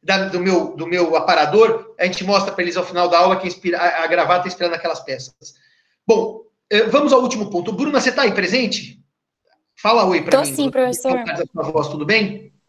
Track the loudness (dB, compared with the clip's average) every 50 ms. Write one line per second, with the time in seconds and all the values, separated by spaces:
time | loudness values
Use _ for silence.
0 | _ 0 0 0 0 -2 -4 -2 0 2 2 2 0 -2 -6 -10 -6 -4 0 0
1 | 0 2 2 0 2 2 2 2 2 4 4 4 4 4 4 -2 -6 -12 -6 -4
2 | -4 -4 -2 -4 -2 0 0 0 0 -2 -4 -4 -4 -4 -2 -4 -6 -4 -2 0
3 | 0 4 4 4 4 4 2 0 -2 -8 -8 -6 -4 -4 -2 0 0 0 0 0
4 | -2 0 2 0 2 2 2 0 0 -4 -6 -4 -4 -4 -4 -4 -4 -6 -6 -6
5 | -8 -10 -10 -10 -10 -18 _ _ -20 -20 _ _ _ _ _ _ _ _ _ _
6 | _ 2 2 2 2 -4 -10 -14 -20 _ _ _ _ _ 0 0 2 2 2 2
7 | 4 4 4 4 2 0 -4 -6 -6 -6 -6 -6 -6 -4 -4 -4 -4 -2 -2 0
8 | 0 0 -2 0 0 0 0 -2 -2 0 0 -2 -2 -2 -4 -8 -10 -14 -20 _
9 | _ _ _ _ _ _ _ _ _ _ _ _ _ _ _ _ 0 2 4 4
10 | 4 2 2 0 2 2 2 2 2 0 -2 -2 -4 -2 0 0 0 0 -2 -4
11 | -2 -2 -2 -2 -2 -6 -6 -6 -6 -8 _ -6 -6 -2 -2 -2 -2 -2 -6 -6
12 | 0 2 2 2 2 -2 -6 -12 -16 -20 _ _ _